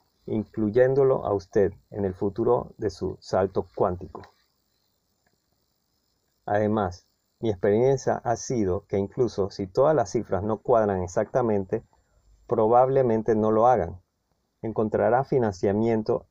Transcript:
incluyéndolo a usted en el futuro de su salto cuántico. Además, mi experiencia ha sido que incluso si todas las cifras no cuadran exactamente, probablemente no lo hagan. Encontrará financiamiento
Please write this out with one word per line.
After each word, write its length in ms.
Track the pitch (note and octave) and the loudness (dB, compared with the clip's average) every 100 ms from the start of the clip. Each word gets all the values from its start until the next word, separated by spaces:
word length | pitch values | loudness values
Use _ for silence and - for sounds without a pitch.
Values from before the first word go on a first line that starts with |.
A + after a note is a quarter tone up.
| _ _ - | _ _ -6
incluyéndolo 1000 | A2 G#2 - G#2+ A#2+ B2+ C3+ C3+ - | -6 -6 -4 0 4 4 4 2 2
a 100 | - | 0
usted 380 | G2+ - A2 F#2 - _ | -4 -2 2 2 0 _
en 140 | G#2+ | -6
el 100 | G2 | -4
futuro 580 | F#2 G2+ G#2 A#2 B2 - - | -2 -6 -2 0 0 -2 -6
de 120 | G2+ | -8
su 280 | - F#2 - | -6 -8 -8
salto 460 | - G2+ F#2+ G#2 F#2 | -4 -2 0 -2 -6
cuántico. 480 | - G#2 F2+ - - - _ _ _ _ _ _ _ _ _ _ _ _ _ _ _ _ _ _ _ _ _ - | -2 -2 -2 -10 -16 -20 _ _ _ _ _ _ _ _ _ _ _ _ _ _ _ _ _ _ _ _ _ -4
Además, 600 | G#2 G#2 A2 F#2 F2+ _ _ _ - | 0 0 0 -2 -6 _ _ _ -8
mi 100 | A2+ | -6
experiencia 720 | F#2+ G#2 G#2+ C3 C3+ A#2 A2 | -2 2 2 2 0 -2 -4
ha 120 | A#2+ A2+ | -4 -6
sido 500 | - B2+ F#2+ F#2+ - | -4 -2 -2 -2 -4
que 100 | G2+ | -4
incluso 540 | G2 - A#2+ - F#2+ | -4 -2 -2 -2 -6
si 160 | - F#2 | -6 -6
todas 280 | B2 D3 | 0 2
las 160 | D3+ A2 | 2 0
cifras 320 | A#2+ G#2 F#2+ | -4 -4 -4
no 160 | G#2+ G#2+ | -4 -4
cuadran 440 | - A#2 G#2 F#2+ | 2 2 2 0
exactamente, 800 | F2 A2+ G#2+ C3+ A#2 G2+ F#2+ A2+ - _ _ _ _ _ - | -2 -4 -2 -2 0 0 -2 -6 -8 _ _ _ _ _ -4
probablemente 880 | A2+ A2 A#2+ C3 C3+ B2 A2 A2 | 0 4 4 4 2 2 0 0
no 160 | G#2+ G#2+ | 0 2
lo 160 | A2 B2 | 2 4
hagan. 340 | A#2 E2+ F2+ _ _ _ _ _ _ | 2 -2 -8 _ _ _ _ _ _
Encontrará 640 | A2+ G#2+ G#2+ G#2 G#2 B2 | -8 -4 -2 0 2 2
financiamiento 1000 | C3+ C3+ A2 F#2 G#2 G#2 A2+ A2 A2 A#2 - | 0 0 0 0 0 2 2 0 0 -4 -4